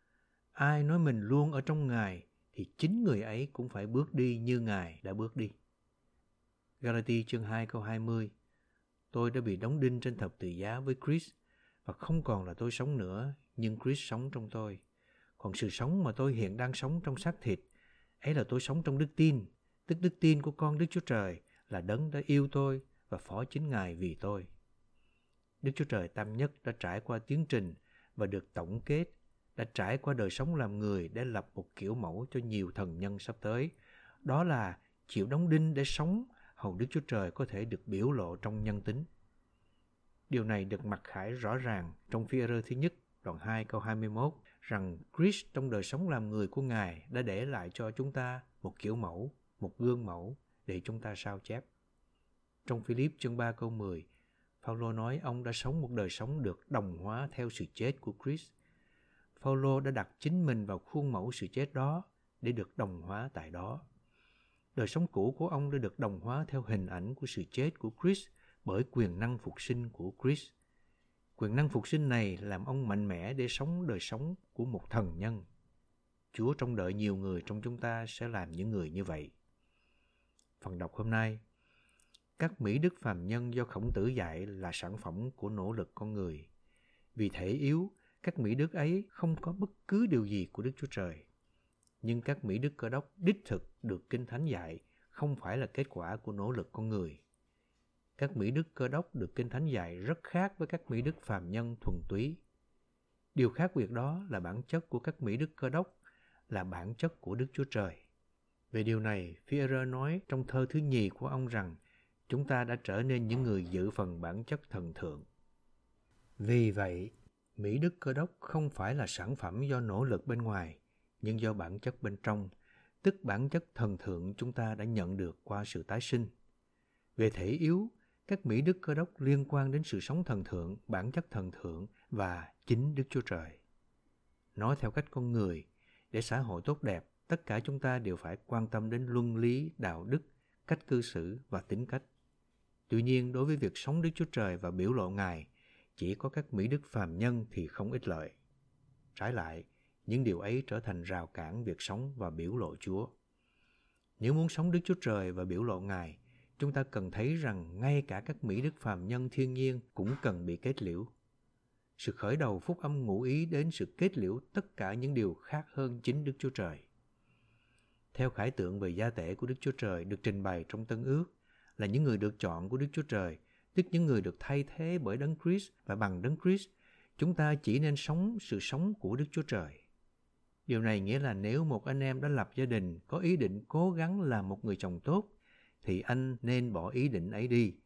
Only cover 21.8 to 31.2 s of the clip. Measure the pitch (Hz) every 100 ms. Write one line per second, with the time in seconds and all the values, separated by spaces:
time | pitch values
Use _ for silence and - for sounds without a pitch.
21.8 | 90 113 156 147 143 143 139 139 139 135
22.8 | - _ _ - - 98 127 147 151 120
23.8 | 92 85 92 78 98 101 92 - _ _
24.8 | _ _ _ _ _ _ _ _ 139 135
25.8 | 147 107 85 - 107 110 143 - - 117
26.8 | 90 95 - 113 113 143 151 123 92 76
27.8 | _ _ _ - 101 98 - - 85 110
28.8 | - 147 175 - _ _ _ - 113 -
29.8 | 95 135 143 131 101 - 143 165 113 104
30.8 | 104 101 82 -